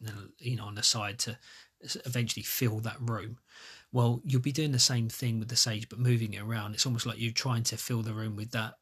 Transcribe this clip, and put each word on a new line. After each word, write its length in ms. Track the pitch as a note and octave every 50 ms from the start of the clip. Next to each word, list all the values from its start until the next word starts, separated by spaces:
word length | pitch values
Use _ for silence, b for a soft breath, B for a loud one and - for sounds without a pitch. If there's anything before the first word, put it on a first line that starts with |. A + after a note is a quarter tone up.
| A2+
and, 260 | G#2+ G#2 G#2 G2 - - _
you 180 | C3+ B2 B2+
know, 80 | G#2+ G#2
on 100 | G#2 G#2
the 80 | G#2 G#2+
side 360 | - - A2+ G#2 G2+ G#2+ A#2
to 180 | - A#2 A#2 - B B B B B B B _ -
s-, 120 | - - - -
eventually 380 | B2+ B2 B2 A#2+ A2 - A#2+ A2+
fill 380 | - - - C3 A#2 G#2+ A2
that 160 | A2+ A2+ G#2+ -
room. 380 | B2 A#2 A2+ G#2 F#2 A2 A#2+ - B B B B B B B B B B -
Well, 280 | B2 A#2+ A#2+ A#2+ B2 -
you'll 160 | E3 C3 B2+
be 120 | B2 D3 C3+
doing 200 | D#3 D#3 D3 C3+
the 60 | B2
same 300 | - - C3 A#2 A2+ A2
thing 280 | - - C3 A#2 A2+ A2
with 100 | A2 A#2
the 60 | A#2+
sage, 340 | - - A#2 A2 G#2+ A2+ -
but 100 | - A#2+
moving 340 | B2+ B2 B2 A2+ A2+ G#2 G2+
it 100 | G2+ G#2
around. 320 | A2 A2+ A2 G#2 G#2 G#2
It's 120 | G#2 -
almost 200 | C3+ A#2+ A#2 -
like 140 | A#2+ A2+ A2
you're 100 | A#2 A2+
trying 320 | A2+ - - C3 A#2+ A#2 A#2
to 120 | - A2+
fill 260 | - - - B2 A2+ A2
the 120 | A2+ A2
room 220 | A2 A2 A2 G#2
with 140 | G#2 G#2+ A#2 -
that, 240 | A#2 A2 A2 - -